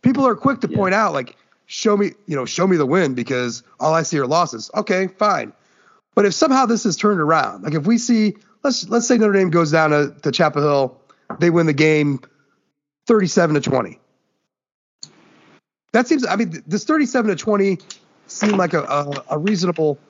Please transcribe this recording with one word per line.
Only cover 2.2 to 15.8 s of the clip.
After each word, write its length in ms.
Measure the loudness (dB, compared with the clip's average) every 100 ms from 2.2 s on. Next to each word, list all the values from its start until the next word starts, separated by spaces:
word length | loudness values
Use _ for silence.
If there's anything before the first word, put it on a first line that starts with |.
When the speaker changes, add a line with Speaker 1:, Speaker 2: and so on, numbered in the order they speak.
| -10
Speaker 1:
you 80 | -8
know, 100 | -6
show 220 | -2 0
me 100 | 2
the 80 | 2
win," 280 | 0 0
because 500 | -2 -4 -4 -4 -8 _ _
all 140 | 0
I 100 | 0
see 160 | 0 -2
are 80 | 0
losses. 420 | 0 0 -6 -8 -8
Okay, 320 | -2 -2 -2
fine. 460 | -2 0 0 -6 _ _ _ _ _ _ 2
But 100 | 2
if 80 |
somehow 320 | 2 2 4 2
this 200 | 0 0
is 100 | 0
turned 220 | 0 2
around, 440 | 2 2 0 -6
like, 120 | -6 -4
if 100 | 0
we 120 | 0
see, 380 | 2 2 2 -2 _ _
let's, 260 | -4 -2 -2
let's 180 | -2 2
say 100 | 2
Notre 140 | 4
Dame 180 | 2 2
goes 200 | 2 2
down 200 | 2 2
to, 240 | 2 0 -4
to 80 | -6
Chapel 300 | 0 0 2
Hill, 340 | 0 2 0 -6 _ -20 _ 0
they 100 | 2
win 160 | 4 2
the 60 |
game 480 | 2 4 4 2 -2 -8 _ _ _ _ _ _ _ 0
thirty-seven 480 | 2 2 0 2
to 80 | 0
twenty. 380 | -2 -4 -4 -12 _ _ _ _ _ _ _ _ _ _ -20 _ _ _ _ _ _ _